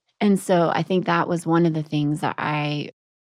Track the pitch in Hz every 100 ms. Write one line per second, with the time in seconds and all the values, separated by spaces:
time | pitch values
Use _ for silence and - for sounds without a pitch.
0 | _ - 208 190 - 180 165 - 160 185
1 | 175 170 170 170 165 165 170 156 151 151
2 | 147 151 139 - 151 151 147 147 - -
3 | _ _